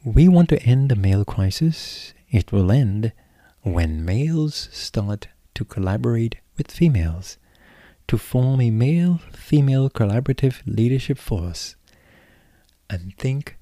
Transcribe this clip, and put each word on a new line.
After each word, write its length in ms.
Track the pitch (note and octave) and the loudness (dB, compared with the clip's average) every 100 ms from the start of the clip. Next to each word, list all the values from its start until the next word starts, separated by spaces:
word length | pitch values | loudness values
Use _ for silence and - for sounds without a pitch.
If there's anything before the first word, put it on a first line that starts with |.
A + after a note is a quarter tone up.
| B2+ | 2
We 240 | A2+ F3+ | 6 8
want 180 | F3 E3+ | 8 6
to 140 | D#3 | 4
end 240 | A#2 B2+ C3+ | 4 2 2
the 80 | A2+ | 2
male 300 | G2 G2 G2+ | 2 2 0
crisis. 880 | - F#2+ - D#3+ D#3+ - - - _ _ | -2 -2 0 -2 -2 -10 -16 -20 _ _
It 220 | A2+ - | -2 0
will 180 | G2+ F#2 | 0 2
end 400 | B2 A#2 G2+ A2+ - _ _ _ _ | 2 2 -2 -4 -6 _ _ _ _
when 420 | G2+ E2+ E2 D#2+ E2 | -4 -2 -2 -2 -2
males 640 | G#2 D3+ E3 D3+ - - | -2 0 -2 -2 -6 -14
start 560 | - - - G2+ G#2 - _ _ - | -14 -8 -6 -4 -6 -10 _ _ -12
to 100 | A2 | -10
collaborate 720 | - F#2 G#2 A#2+ A#2 A#2 - _ - | -6 -4 -2 -2 -2 -4 -8 _ -12
with 140 | D3 | -10
females 680 | - E3+ A2+ E2 E2 F#2 - _ _ _ _ - _ - | 0 2 2 -2 -6 -14 -20 _ _ _ _ -20 _ -6
to 100 | A2+ | -6
form 440 | - B2+ C3 C3 | -2 -2 0 0
a 100 | A#2+ | 0
male-female 1160 | A2 B2+ E3+ F3 E3+ - - - D3+ C#3 C3+ C3+ | 0 0 2 0 -2 -6 -20 -2 2 2 2 0
collaborative 720 | - G#2 A2 C3+ C3 C3+ - A#2 | 0 0 0 -2 -2 -2 -2 -6
leadership 520 | G#2 A#2 C3 - C3+ | -2 0 0 -4 -8
force 580 | - G#2 F2 E2+ - _ _ _ _ _ _ _ _ _ _ _ _ | -4 -6 -6 -10 -16 _ _ _ _ _ _ _ _ _ _ _ _
and 240 | F#2 F2+ - | -10 -10 -6
think 400 | C3 C#3 - - | -6 -4 -8 -18